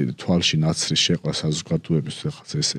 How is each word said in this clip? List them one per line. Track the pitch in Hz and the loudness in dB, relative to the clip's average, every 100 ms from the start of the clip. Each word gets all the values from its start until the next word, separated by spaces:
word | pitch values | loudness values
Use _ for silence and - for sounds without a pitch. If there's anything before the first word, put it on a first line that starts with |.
| 67 | 2
თვალში | - - 87 - 78 | -2 0 2 4 2
ნაცრის | 78 82 - 76 | 2 2 0 2
შეყრა | - 85 76 76 | 2 2 0 -2
საზოგადოების, | 80 78 - 82 - 82 71 - | 0 -2 0 -2 2 0 0 -4
ეხლა | 78 - - | -6 -8 -6
ეს, | 76 73 | -4 -2